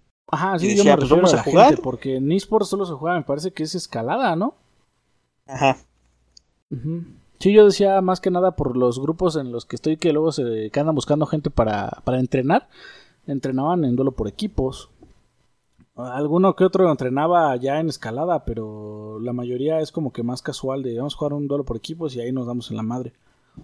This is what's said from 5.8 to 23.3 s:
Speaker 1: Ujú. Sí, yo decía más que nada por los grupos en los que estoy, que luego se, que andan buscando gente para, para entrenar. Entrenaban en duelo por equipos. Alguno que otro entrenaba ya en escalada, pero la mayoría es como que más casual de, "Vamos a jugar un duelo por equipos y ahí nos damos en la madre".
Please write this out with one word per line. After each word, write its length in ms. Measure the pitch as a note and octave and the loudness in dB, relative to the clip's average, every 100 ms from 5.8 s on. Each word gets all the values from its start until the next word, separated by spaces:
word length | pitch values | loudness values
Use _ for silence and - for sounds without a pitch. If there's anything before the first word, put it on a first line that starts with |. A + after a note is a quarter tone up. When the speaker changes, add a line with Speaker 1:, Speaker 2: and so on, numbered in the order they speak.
| _ _ _ _ _ _ _ _ - | _ _ _ _ _ _ _ _ -12
Speaker 1:
Ujú. 340 | B2 D3+ E3+ E3+ - _ - | -8 -8 -8 -10 -20 _ -2
Sí, 120 | F#3+ | 4
yo 120 | G#3+ G#3 | 8 8
decía 340 | G3 G3 G3 | 6 4 4
más 200 | F#3 F3+ | 2 0
que 100 | F#3+ | 0
nada 220 | F3+ F#3 E3+ | 0 0 0
por 200 | C3+ B2 | -2 2
los 240 | B2 A#2+ | 0 0
grupos 360 | C#3+ E3 F3+ D3+ | -4 0 0 -2
en 160 | B2+ | -6
los 140 | A#2 - | -10 -10
que 100 | B2 | -6
estoy, 200 | D#3 D#3 | -4 0
que 160 | D3+ | 0
luego 200 | D3+ D#3+ | 2 0
se, 380 | D3+ A#2+ A2 G#2+ | 0 -2 -2 -4
que 100 | C#3+ | -2
andan 140 | D#3 | 0
buscando 320 | D3+ - D3 D#3 | 0 0 0 0
gente 240 | D#3 D3+ | -2 -2
para, 380 | - A2 G#2 G2 - | 0 0 0 -6 -6
para 160 | - B2+ | -4 -2
entrenar. 480 | B2+ C3+ C3 G#3+ - - - - _ _ - | 0 -2 2 0 0 -20 -20 -20 _ _ -8
Entrenaban 580 | C#3 C3+ C3 D3 F3+ | -6 -4 -2 0 0
en 120 | C#3 B2 | 0 0
duelo 160 | C3+ | 0
por 160 | - G#2 | -2 -8
equipos. 640 | - G#3 - C3 C#3 - _ - _ _ _ _ _ _ _ _ - | -6 -6 -4 -4 -6 -18 _ -20 _ _ _ _ _ _ _ _ -14
Alguno 580 | B2 C#3 D3 E3+ F#3+ | -10 -4 0 2 2
que 100 | - F#3 | 4 2
otro 240 | F#3 F3+ | 4 2
entrenaba 640 | D3 B2+ C3 D#3+ F3 D#3 B2+ | 2 -2 -2 2 4 2 0
ya 240 | C3 D3 | -2 -2
en 80 | D#3+ | -2
escalada, 560 | - A#2 A#2+ E3+ E3 | -4 -8 -6 -2 -2
pero 720 | - A2+ G#2+ G#2+ G#2+ G#2+ G#2+ G#2+ | -4 -8 -8 -12 -12 -12 -12 -10
la 120 | A#2+ | -6
mayoría 480 | B2 B2 B2 C#3+ D#3+ | -6 -6 -4 -2 -2
es 100 | D#3 | -2
como 220 | - C#3+ | -4 -6
que 100 | - | -4
más 200 | A#2+ C3 | -6 -6
casual 400 | - - C3 C#3 | -8 -8 -6 -6
de, 160 | B2+ A#2 | -6 -4
"Vamos 160 | C#3+ | -6
a 20 | - | -4
jugar 160 | D3 | -4
un 160 | D3 C#3+ | -4 -4
duelo 160 | C#3+ | -4
por 140 | C3 A2+ | -4 -8
equipos 360 | - D#3+ D#3+ | -8 -8 -8
y 60 | B2 | -6
ahí 100 | A#2+ | -6
nos 160 | C3 A#2+ | -4 -4
damos 240 | B2 A2+ | -6 -6
en 60 | A2 | -6
la 60 | |
madre". 320 | A2 B2+ A#2 _ _ | -6 -6 -8 _ _